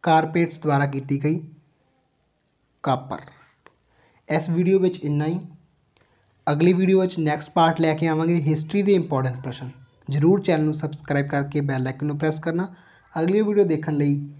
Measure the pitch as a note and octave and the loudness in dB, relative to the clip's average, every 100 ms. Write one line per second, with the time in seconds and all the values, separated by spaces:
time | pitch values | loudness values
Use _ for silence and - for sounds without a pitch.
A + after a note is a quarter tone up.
0 | - D#3+ D#3 E3+ E3 - D#3 C#3+ C#3+ C#3 | 4 2 2 0 -2 -2 0 0 0 -4
1 | C3+ C#3 C#3+ E3+ - - _ _ _ _ | -4 -2 0 -2 -6 -20 _ _ _ _
2 | _ _ _ _ _ _ _ _ - C3 | _ _ _ _ _ _ _ _ -2 -2
3 | - F#2 - - _ _ _ _ _ _ | -4 -12 -12 -20 _ _ _ _ _ _
4 | _ _ - D#3 D#3+ E3 F3+ F#3+ F#3 F3 | _ _ -4 -2 0 0 2 4 2 -2
5 | D3+ D3 D3+ F3 - - _ _ _ _ | -4 -2 -2 -4 -8 -20 _ _ _ _
6 | _ _ _ _ - D3 E3+ F#3 F#3+ F#3+ | _ _ _ _ -2 2 4 4 4 4
7 | F#3 F3 D#3 D3+ - - E3 E3 D#3+ D#3 | 2 0 -2 -2 -2 2 4 4 0 2
8 | D#3+ D#3 D#3+ F3 C#3+ D#3 - G3+ G3+ F#3+ | 0 0 2 0 0 -2 -2 -2 2 2
9 | E3 C#3 C3 B2 C3+ A#2+ C3 - - _ | 2 -2 -2 -4 -10 -10 -12 -14 -20 _
10 | - C#3+ D#3 G3 F#3+ D#3+ D3+ D3+ D3+ D3 | -6 0 4 4 2 2 0 -2 -6 -10
11 | - C#3+ C#3+ C#3+ C#3 D3+ C#3+ C3 B2+ C3 | -4 -2 0 -2 -2 -4 -2 -2 -4 -4
12 | D3+ D3 D#3 D#3 E3 E3 F#3+ - - _ | -6 -2 -2 -2 -4 -4 -4 -8 -20 _
13 | _ E3 E3 G3+ G#3 G3+ F#3+ D#3 D#3 D3 | _ -4 0 0 2 2 2 0 -2 0
14 | C#3+ C#3+ D3 | 0 0 -4